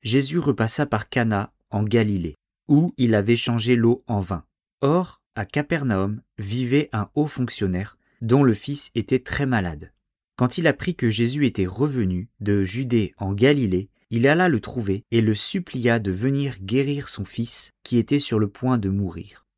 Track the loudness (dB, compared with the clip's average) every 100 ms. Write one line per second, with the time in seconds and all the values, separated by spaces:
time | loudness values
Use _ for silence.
0 | 2 2 2 0 -2 0 2 2 0 -2
1 | -2 -2 0 0 -4 _ _ -4 2 2
2 | 2 0 -4 -10 _ _ 2 2 2 0
3 | 2 2 2 2 2 0 2 4 4 2
4 | _ -4 -4 -6 -10 _ _ _ 0 0
5 | -2 -10 _ -10 -6 -4 -2 -2 0 0
6 | -2 -4 _ -12 -8 -4 0 0 0 -4
7 | -4 -2 -4 -2 -4 -2 -2 -2 -6 -12
8 | _ _ 2 4 4 2 -2 -6 -4 -6
9 | -2 -2 -2 -4 -2 0 -2 -8 -16 _
10 | _ _ _ -2 -2 2 0 0 -4 -2
11 | 0 2 0 2 0 0 -4 -2 -2 0
12 | -2 -2 -6 _ -2 0 0 -2 0 0
13 | 0 _ -6 2 4 4 2 -2 -4 _
14 | _ 0 2 4 2 0 -2 -6 -4 -4
15 | 0 0 2 4 4 2 -4 -2 0 0
16 | 0 -2 -2 -2 -4 -8 -4 -2 0 -4
17 | -6 -8 -8 -6 -4 -4 -6 _ -2 0
18 | 2 2 2 0 -2 -2 -2 0 0 -2
19 | -4 -6 -16 -20 _